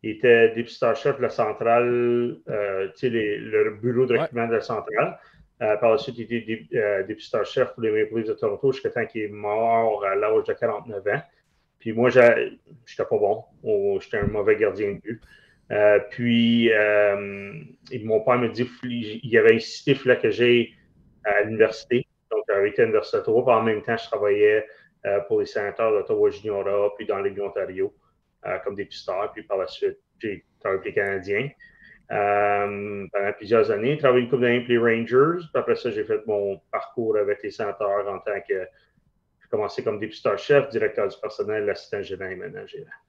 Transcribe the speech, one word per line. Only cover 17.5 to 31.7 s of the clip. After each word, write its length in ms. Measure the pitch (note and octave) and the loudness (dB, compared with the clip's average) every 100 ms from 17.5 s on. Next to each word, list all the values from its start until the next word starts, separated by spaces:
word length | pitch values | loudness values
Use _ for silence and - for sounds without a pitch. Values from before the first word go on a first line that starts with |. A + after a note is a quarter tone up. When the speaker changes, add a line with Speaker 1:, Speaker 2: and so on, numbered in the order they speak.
| - - - - | -16 -18 -20 -14
Speaker 1:
et 80 | B2 | -10
mon 160 | A2 A2 | 0 0
père 180 | C3 B2 | 4 2
me 100 | A#2 | 2
dit, 180 | G#2+ B2 - | -2 -6 -6
il, 360 | B2+ A#2+ G#2+ A2+ | -8 -8 -8 -10
il 140 | A2+ A2 | 2 6
avait 180 | A2 A2+ | 6 6
insisté, 360 | - - - | 0 -8 0
il 60 | C3+ | 0
fallait 200 | B2 B2 | 2 2
que 120 | A2+ | 2
j'aille 420 | G2+ A#2+ A#2+ A#2 _ _ _ _ _ | 2 4 4 2 _ _ _ _ _
à 200 | G#2+ G2+ | -2 0
l'université. 640 | G#2+ A2 A2 - - A#2+ - _ _ | 0 4 2 2 -2 -2 -2 _ _
Donc, 120 | G#2+ - | -6 -2
j'avais 200 | G2+ G2+ | 0 0
été 120 | - | 2
à 40 | A2+ | 2
l'université 320 | G#2+ - A2 | 2 0 -4
de 40 | |
Ottawa. 220 | G#2+ A2+ B2+ | 2 2 4
Puis 80 | |
en 80 | A2+ | 4
même 200 | A2+ G#2+ | 2 -2
temps, 120 | A2+ A2+ | -2 -6
je 60 | - | -4
travaillais, 600 | G#2+ G2+ G#2 G#2 G#2+ G#2+ - _ _ G2+ | -2 0 4 4 4 -2 -16 _ _ -2
euh, 140 | G2+ G2 | -2 0
pour 120 | G#2+ | -2
les 40 | G2+ | -2
sénateurs 460 | A2 G2+ G2 A2+ | -4 -6 -2 0
d'Ottawa 380 | G#2 F#2 G#2+ G#2 | 0 0 2 2
Junior 360 | G2+ G#2+ G2+ G2 | 0 -6 -4 -2
A, 220 | G2+ G2+ - | 0 0 -2
puis 80 | G#2+ | -6
dans 120 | G2 | -4
la 60 | G2 | -6
Ligue 80 | G2 | -8
de 40 | |
l'Ontario, 520 | G2+ G2+ F#2 F#2 G2 _ _ _ _ _ - | -8 -6 -6 -4 -6 _ _ _ _ _ -8
euh, 100 | F#2 | -8
comme 100 | - G2+ | -8 -10
dépisteur. 560 | F#2+ - - F#2 A2 | -12 -12 -8 -6 -6
Puis 120 | A2 | -10
par 140 | G#2+ G2 | -6 -4
la 100 | F#2 | -4
suite, 300 | - G2 - _ _ | -4 -6 -6 _ _
j'ai 240 | A2 F#2 _ _ | -10 -10 _ _
travaillé 200 | G#2 F#2+ | -4 -4
pour 60 | G#2 | -4
les 60 | |
Canadiens. 560 | G2 G2 G2 F#2 G2+ C#3 _ - | -2 -2 -4 -2 -4 -4 _ -20